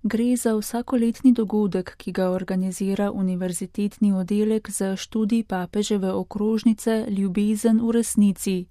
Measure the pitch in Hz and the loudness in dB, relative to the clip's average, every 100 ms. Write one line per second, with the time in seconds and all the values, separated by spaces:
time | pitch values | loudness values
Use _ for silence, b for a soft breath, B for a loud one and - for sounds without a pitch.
0 | 220 220 240 247 233 220 214 233 - 254 | -2 0 2 2 2 0 -2 -6 -2 0
1 | 233 226 262 240 208 214 208 185 180 - | 0 2 4 4 2 2 0 0 -4 -10
2 | - 180 185 185 185 190 185 180 196 196 | -8 -2 0 0 -2 -2 -2 -2 -4 0
3 | 202 - 190 180 185 180 190 - 208 - | -2 0 -2 -2 -4 -6 -8 -4 -4 0
4 | 208 190 180 208 214 220 214 196 190 190 | 2 2 0 0 2 0 -2 -4 -4 -4
5 | - 220 214 226 226 185 180 208 208 208 | -4 -2 0 0 0 -4 -4 -4 -2 0
6 | 185 190 185 208 208 220 233 220 - 220 | 0 -2 -4 -4 0 2 2 2 0 0
7 | - 196 196 185 208 214 226 220 233 233 | 0 -2 0 0 0 2 2 2 2 0
8 | 233 - 208 190 - 185 180 | 0 4 2 2 -2 -4 -4